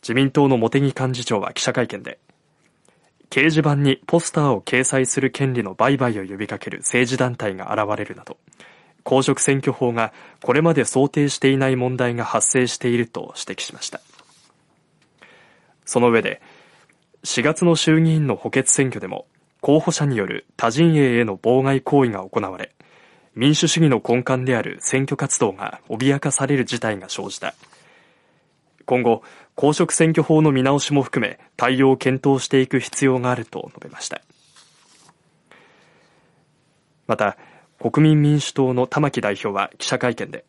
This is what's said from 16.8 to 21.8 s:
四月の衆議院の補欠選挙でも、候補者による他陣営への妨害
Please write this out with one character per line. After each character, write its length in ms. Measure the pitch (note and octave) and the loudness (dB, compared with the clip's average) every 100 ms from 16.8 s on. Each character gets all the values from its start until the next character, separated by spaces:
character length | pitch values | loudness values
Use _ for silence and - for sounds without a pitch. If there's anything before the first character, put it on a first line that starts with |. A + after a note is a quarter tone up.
| _ _ _ _ | _ _ _ _
四 180 | - - | -6 -2
月 220 | C#3 D#3 | 0 2
の 100 | F3 | 2
衆 260 | D#3+ - D#3+ | 2 4 4
議 120 | E3 | 4
院 140 | D#3+ C#3+ | 2 0
の 100 | G2+ | -2
補 140 | A#2 | -2
欠 180 | - C3+ | -2 0
選 180 | - C3+ | 0 0
挙 140 | A2 | -2
で 80 | F#2+ | -10
も、 180 | G2 - _ _ _ | -12 -14 _ _ _
候 200 | - D3+ | 2 2
補 100 | D#3 | 2
者 140 | D#3+ | -2
に 140 | D3 A#2+ | -2 0
よ 80 | F#2+ | -4
る 200 | - - - | -6 -12 -2
他 140 | A#2 | -2
陣 240 | B2 E3+ | 4 4
営 240 | D#3 C3+ A#2+ | 4 4 2
へ 60 | |
の 120 | A2+ F#2+ | 0 -2
妨 260 | A2 B2+ | 0 2
害 180 | C3+ C3+ | 2 0